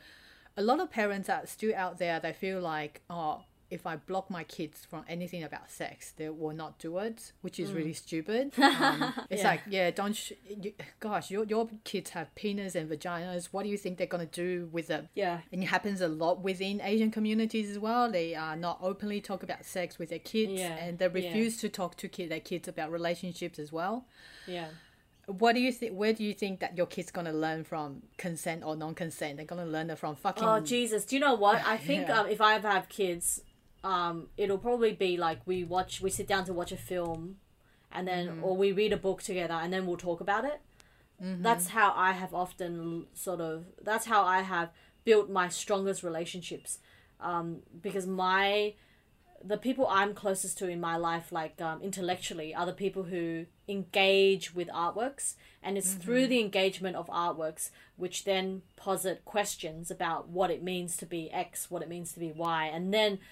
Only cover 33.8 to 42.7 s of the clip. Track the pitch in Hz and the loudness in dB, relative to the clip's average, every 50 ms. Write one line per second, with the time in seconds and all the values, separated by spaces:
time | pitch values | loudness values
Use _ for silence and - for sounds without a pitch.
33.8 | - 190 190 180 175 170 170 165 160 - - - 208 196 196 190 190 240 247 240 | -2 0 0 2 0 0 -2 -4 -8 -8 -4 -2 0 0 0 0 2 0 2 4
34.8 | 233 220 202 165 196 180 175 170 175 165 160 - - 180 185 185 175 165 175 185 | 4 2 4 2 2 2 2 2 2 0 0 -2 -2 -2 -2 -2 -2 0 0 0
35.8 | 185 - - - 185 190 190 202 202 208 202 196 185 180 185 170 170 - 190 180 | 0 0 -4 -4 -2 -2 -2 -2 0 0 0 0 2 0 -2 -4 -4 -4 -6 -8
36.8 | - - 185 180 175 170 165 165 165 180 196 - _ _ _ _ _ _ _ _ | -6 -4 -2 -2 -2 -2 -4 -4 -6 -10 -12 -16 _ _ _ _ _ _ _ _
37.8 | _ _ - 180 185 185 180 180 175 175 165 165 165 190 185 185 196 196 190 190 | _ _ -8 -6 -4 -2 0 0 -2 -2 -4 -2 0 0 4 4 4 4 6 4
38.8 | 214 214 202 - - 190 185 - - - 190 185 175 165 170 165 165 175 185 190 | 4 4 2 2 2 0 0 0 -4 -4 -2 -2 -2 -2 -2 -2 -2 -2 -2 0
39.8 | 190 180 175 165 - 180 170 170 180 190 202 220 240 285 - - - _ _ - | 0 -2 -2 -2 -2 -2 -2 0 0 0 0 2 0 -2 -4 -6 -10 _ _ -20
40.8 | - _ _ _ _ _ _ - 180 185 190 175 180 226 233 175 180 - 214 226 | -20 _ _ _ _ _ _ -8 -6 -6 -4 2 4 4 4 4 2 0 4 6
41.8 | 208 196 - - 185 185 190 185 185 180 - 175 180 180 - - 180 170 | 6 6 6 6 4 4 4 2 -2 -4 -2 -2 -2 -2 -4 -6 -6 -6